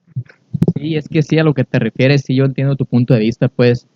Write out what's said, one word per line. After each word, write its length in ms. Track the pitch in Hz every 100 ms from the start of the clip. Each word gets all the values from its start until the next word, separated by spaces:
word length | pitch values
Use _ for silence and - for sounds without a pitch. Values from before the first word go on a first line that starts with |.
| _ - - _ _ - - 139
Sí, 200 | 147 151
es 120 | 143
que 140 | 165
sí, 160 | 147 156
a 60 |
lo 100 | 160
que 100 | 139
te 140 | 123 127
refieres, 440 | 110 - 131 143 -
sí, 100 | 131
yo 100 | 135
entiendo 300 | 135 135 139
tu 100 | 135
punto 280 | 120 120
de 60 | 120
vista, 280 | 110 113 -
pues, 360 | - 123 123 -